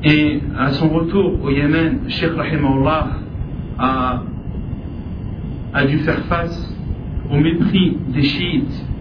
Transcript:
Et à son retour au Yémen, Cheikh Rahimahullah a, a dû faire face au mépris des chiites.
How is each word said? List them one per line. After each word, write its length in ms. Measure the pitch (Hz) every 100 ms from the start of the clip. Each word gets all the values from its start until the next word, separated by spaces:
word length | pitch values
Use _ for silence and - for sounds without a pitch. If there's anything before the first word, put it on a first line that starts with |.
Et 360 | 156 151 151 139 - -
à 140 | 135
son 180 | 139 160
retour 540 | 160 165 196 180 -
au 60 | 139
Yémen, 480 | 139 147 160 160 - -
Cheikh 240 | - 170 160
Rahimahullah 720 | 147 156 143 135 139 156 135 - - - - - - -
a, 460 | 127 131 127 123 - - - - - - - - - - - - - - -
a 120 | 139 139
dû 120 | 156
faire 200 | 156 139 -
face 500 | 170 170 - - - - - - - -
au 60 | 147
mépris 600 | 160 170 - 196 180 143 131
des 100 | 127
chiites. 600 | 139 - 175 139 - - - -